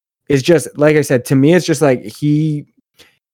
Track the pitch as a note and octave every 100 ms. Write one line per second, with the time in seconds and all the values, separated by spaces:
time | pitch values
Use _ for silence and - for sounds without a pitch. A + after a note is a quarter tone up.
0 | _ _ - C#3 C3 E3 - - D3 D3+
1 | C#3+ C3 - C3+ C#3 F3+ F3 D3+ D3+ B2+
2 | G#2 - D3 D3 D#3 D3 C#3 _ _ _
3 | _ _ _